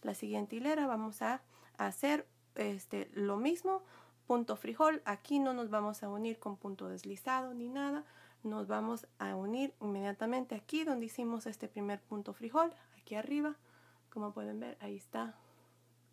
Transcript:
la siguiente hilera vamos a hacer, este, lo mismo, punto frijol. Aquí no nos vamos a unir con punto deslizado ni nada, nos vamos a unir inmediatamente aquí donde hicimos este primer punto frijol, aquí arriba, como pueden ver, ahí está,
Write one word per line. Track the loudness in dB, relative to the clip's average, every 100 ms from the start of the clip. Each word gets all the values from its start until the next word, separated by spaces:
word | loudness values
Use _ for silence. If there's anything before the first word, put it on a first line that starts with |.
la | -4
siguiente | -4 -2 -2 -2 -2
hilera | 2 2 2
vamos | 2 -2 -2
a | 0 0 -4 -20 -16 -2
hacer, | -2 2 4 4 0 _ _ -4
este, | -2 -2 -4 -4 -4
lo | 0 2 4
mismo, | 4 2 2 0 -2 -16 -20 -10 2
punto | 4 4 -2
frijol. | -2 6 6 6
Aquí | 0 -4 2 4
no | 4
nos | 2 2
vamos | 2 2 -2
a | -4
unir | -2 -2 -4
con | -6 -6
punto | -6 -6 -6
deslizado | -6 -8 -6 -2 0 -2
ni | -6 -4
nada, | -2 0 -2 -6 -16 -20 -10
nos | -4 -4 0
vamos | 0 0 -2 -6 -6
a | -4
unir | -2 -2 0 0 -2
inmediatamente | -4 -2 -2 -2 0 0 -2
aquí | -6 -2 0
donde | 2 0 0
hicimos | -2 -2 -2 -4
este | -6 -6
primer | -4 -2 -2
punto | -4 -6 -6
frijol, | -8 0 4 4 2 -14 -20
aquí | -8
arriba, | -6 -2 0 0 -2 -12 -20 -20 -20 _
como | -6 -6
pueden | -4 -6 -6
ver, | -8 -8
ahí | -8 -10
está, | -6 -4 -4 -6 -20 -20 -20 _ _ _ _